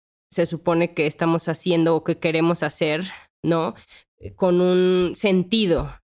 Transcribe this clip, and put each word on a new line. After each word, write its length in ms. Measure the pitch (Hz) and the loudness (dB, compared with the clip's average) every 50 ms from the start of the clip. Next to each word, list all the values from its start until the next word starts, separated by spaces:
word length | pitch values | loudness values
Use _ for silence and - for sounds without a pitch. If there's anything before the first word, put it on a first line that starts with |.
| _ _ _ _ _ _ | _ _ _ _ _ _
se 160 | - 185 165 | -2 -2 -2
supone 480 | - 170 156 - 180 170 165 170 170 170 | -2 -4 -4 -2 0 2 2 0 0 0
que 120 | 165 147 | -2 -2
estamos 420 | 147 - - 170 165 165 165 - 170 | -2 -2 -2 0 0 0 0 -2 -4
haciendo 480 | 160 - - 180 170 170 160 165 165 | -6 -4 -2 0 2 2 2 2 2
o 80 | 156 - | 0 0
que 140 | - 165 - | -2 -4 -2
queremos 440 | - 165 160 160 160 165 175 - 160 | -2 -2 0 2 2 0 0 0 -2
hacer, 420 | 156 - - 170 156 151 160 190 185 - - - _ _ _ - | -6 -4 -2 -2 -2 -2 -2 -4 -8 -12 -16 -20 _ _ _ -2
¿no? 320 | 160 170 165 160 220 226 - - _ - - _ _ _ _ - - - | -2 0 0 -2 -4 -6 -10 -16 _ -20 -20 _ _ _ _ -18 -18 -6
Con 240 | - 190 180 175 180 | -2 0 2 2 4
un 520 | 180 180 180 180 185 185 185 180 180 170 - | 2 2 2 2 2 2 2 2 0 -2 -2
sentido, 800 | - - 202 190 185 175 180 226 226 214 175 160 127 147 139 - - | -2 0 2 2 2 2 2 0 0 2 2 2 0 -2 -4 -10 -12